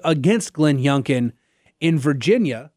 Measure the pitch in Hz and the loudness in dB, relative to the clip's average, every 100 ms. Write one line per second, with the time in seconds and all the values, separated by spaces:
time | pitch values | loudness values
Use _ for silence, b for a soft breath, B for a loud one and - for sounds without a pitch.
0 | 160 156 135 226 - - 151 139 135 139 | -2 0 2 0 -2 -2 0 2 0 0
1 | 131 127 120 - _ _ _ - 160 165 | 0 -2 -2 -6 _ _ _ -4 0 0
2 | 135 139 135 240 185 113 147 | 0 -2 2 2 0 -4 -10